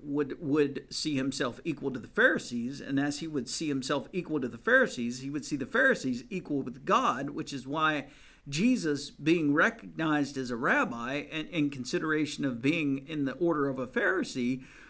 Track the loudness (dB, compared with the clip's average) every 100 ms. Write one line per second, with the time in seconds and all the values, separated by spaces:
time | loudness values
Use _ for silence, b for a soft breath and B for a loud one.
0 | -4 -2 -2 -2 0 4 4 0 -6 -4
1 | -2 0 0 0 -2 -4 -6 -4 -4 -6
2 | -4 4 4 4 -2 -4 -4 -6 -2 0
3 | 0 -2 -4 -4 -2 -2 -2 -2 0 -2
4 | -2 -6 -2 -2 -2 -4 4 6 4 0
5 | -4 -4 -6 -6 -4 -4 -2 4 4 4
6 | 2 -2 -4 -6 -2 -2 -2 -6 2 2
7 | 4 0 -2 -6 -6 -8 -6 0 2 0
8 | -4 B B B -6 2 4 4 2 0
9 | -2 -4 2 4 4 4 4 2 -10 -4
10 | 0 2 0 -2 -4 -2 0 2 0 -2
11 | -6 -6 -6 -8 -4 0 0 -2 -4 -2
12 | 0 0 0 -2 -2 0 0 2 2 -2
13 | -4 -2 -2 0 2 2 2 0 -2 0
14 | 2 2 0 0 0 0 B B B